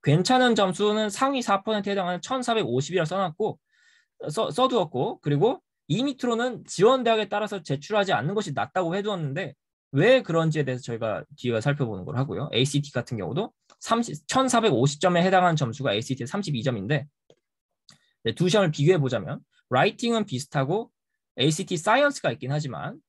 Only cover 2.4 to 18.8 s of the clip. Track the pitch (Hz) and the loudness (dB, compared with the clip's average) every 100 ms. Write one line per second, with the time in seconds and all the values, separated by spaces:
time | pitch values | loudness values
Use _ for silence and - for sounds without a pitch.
2.4 | 247 220 139 123 147 180 160 185 185 156 | -2 -2 0 -2 0 -2 0 -2 -2 -2
3.4 | 214 - _ _ _ _ _ _ - 156 | -6 -6 _ _ _ _ _ _ -8 -4
4.4 | 190 156 254 247 165 123 185 - 151 143 | -2 2 2 2 0 -2 -4 -4 -2 2
5.4 | 208 359 _ _ - 170 277 262 240 226 | 2 0 _ _ -4 -2 0 -2 -2 0
6.4 | 247 196 - - 208 262 233 220 208 208 | -2 -6 -10 4 4 6 2 0 0 -4
7.4 | 214 202 - 139 - 208 190 135 135 202 | -4 -8 -6 -6 -2 0 2 0 0 -4
8.4 | 196 120 104 185 170 190 202 190 147 143 | -4 -4 -4 -2 -2 -2 -4 -4 -4 -6
9.4 | 185 - _ _ _ 135 208 262 - 165 | -8 -12 _ _ _ 2 6 6 4 2
10.4 | 160 156 135 127 123 117 113 95 - - | 2 0 -2 -4 -6 -4 -2 -4 -8 -6
11.4 | 123 113 139 143 123 95 87 120 135 92 | -2 0 0 0 -2 -4 -6 -4 -4 -4
12.4 | 139 113 135 143 143 127 - 113 85 135 | -2 0 2 0 -4 -8 -6 -6 -4 -4
13.4 | 220 _ _ _ - 226 233 151 - 262 | -6 _ _ _ -2 -2 -2 -8 -4 0
14.4 | 262 240 220 120 139 - 185 175 180 190 | 2 2 2 4 2 2 2 4 4 4
15.4 | 180 156 123 110 131 101 - 131 123 202 | 4 2 -2 -4 -2 -2 -2 -6 -4 -6
16.4 | 196 127 127 117 98 147 - _ _ _ | -4 -2 -2 -2 -2 -4 -4 _ _ _
17.4 | _ _ _ _ _ _ _ _ 113 110 | _ _ _ _ _ _ _ _ -6 0
18.4 | 175 214 185 151 | 2 4 2 2